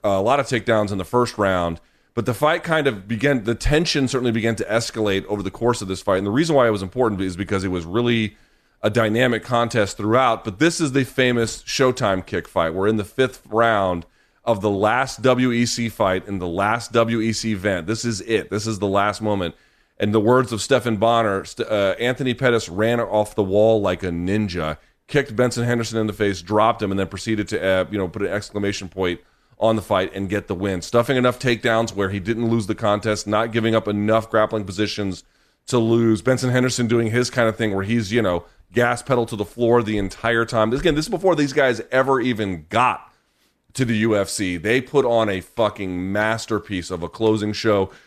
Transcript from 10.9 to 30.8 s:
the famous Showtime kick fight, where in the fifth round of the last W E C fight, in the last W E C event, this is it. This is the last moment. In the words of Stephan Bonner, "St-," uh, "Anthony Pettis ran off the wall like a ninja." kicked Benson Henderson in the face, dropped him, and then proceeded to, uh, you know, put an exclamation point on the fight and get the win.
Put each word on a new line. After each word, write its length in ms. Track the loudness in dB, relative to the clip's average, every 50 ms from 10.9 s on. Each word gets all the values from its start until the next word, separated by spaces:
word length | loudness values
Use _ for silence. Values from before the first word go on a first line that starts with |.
| 0
the 120 | 0 -2
famous 580 | -2 0 0 2 2 2 2 0 -2 -4 -10 -10
Showtime 640 | -6 -2 2 2 2 2 2 0 0 0 -2 -4
kick 220 | -4 -6 -6 -6 -4
fight, 220 | -2 -2 0 0
where 180 | 0 0 0 0
in 80 | 0
the 80 | 0 -2
fifth 420 | -6 -2 -2 -2 -2 -2 -8 _ -2
round 580 | 2 2 4 4 4 2 2 0 -2 -4 -6 _ _ _ _ _ _ _ -2
of 200 | -2 -2 0 2
the 80 | 0
last 500 | 2 2 2 2 2 2 0 -2 -4 -2
W 320 | 2 2 2 4 2 0 2
E 140 | 0 0
C 240 | -2 -2 -4 -6 -6
fight, 360 | -2 0 0 0 0 0 -4
in 120 | -6 -8 -6
the 100 | -6 -4
last 440 | -2 0 0 0 0 -2 -4 -2 2
W 280 | 2 2 2 0 0
E 120 | 0 -2 -2
C 200 | -2 -4 -4 -4
event, 340 | -2 0 -2 -2 -2 -2
this 200 | -4 -6 -4 -2
is 160 | -4 -4 -4 -4
it. 280 | 0 0 0 0 -2
This 160 | -6 -4 -4
is 120 | -4 -4 -2
the 80 | -2
last 340 | 0 2 2 2 0 -2 -2
moment. 340 | -2 -2 -2 -2 -2 -6 -8 _ _ _ _ _ _ _ _ -4
In 140 | -2 2 2
the 80 | 2
words 300 | 4 4 4 4 2 0
of 120 | -4 -6 0
Stephan 340 | 2 0 2 2 0 0
Bonner, 480 | 2 2 2 4 4 2 2 0 -2 -4
"St-," 240 | -8 -8 -8 -4 -2
uh, 260 | 0 0 2 0 0 0
"Anthony 340 | -2 -2 -2 -2 -2 -4 -2
Pettis 380 | 0 2 2 2 2 0 -2
ran 300 | -2 0 0 0 2 0
off 340 | -2 0 0 0 0 0 -2
the 80 | -2 -2
wall 400 | 2 4 4 4 6 4 4 2
like 200 | 0 -2 -2 -4
a 40 |
ninja." 720 | -6 -4 -4 -2 -2 0 0 -2 -2 -4 -4 -4 -4 -6 -8 _ _ _ _ _ -2
kicked 280 | 0 0 0 0 0
Benson 280 | 0 0 0 0 -2 -2
Henderson 340 | 0 0 -2 -2 -2 -2 -2
in 80 | -2
the 80 | -2 -2
face, 260 | 0 0 0 0 -2
dropped 400 | -4 0 2 4 4 4 2 0
him, 100 | -2 -4
and 80 | -2 -2
then 100 | -4 -4
proceeded 400 | -6 -8 -4 -4 -2 -2 -4 -4
to, 140 | -4 -2 0
uh, 220 | 2 2 2 0 -2
you 80 | -2 -4
know, 100 | -4 -4
put 140 | -4 -4 -4
an 60 | -4
exclamation 600 | -4 -4 -6 -6 -6 -4 -4 -4 -4 -6 -10 -12
point 320 | -6 -2 -2 -2 -2 -4 _ _ _ _ _ _ _ -2
on 180 | 0 0 0
the 60 | 0 -2
fight 280 | 0 0 0 0 -2 -4
and 160 | -6 -6 -4
get 180 | -4 -4 -4 -4
the 60 | -6
win. 260 | -4 -2 -2 -4 -4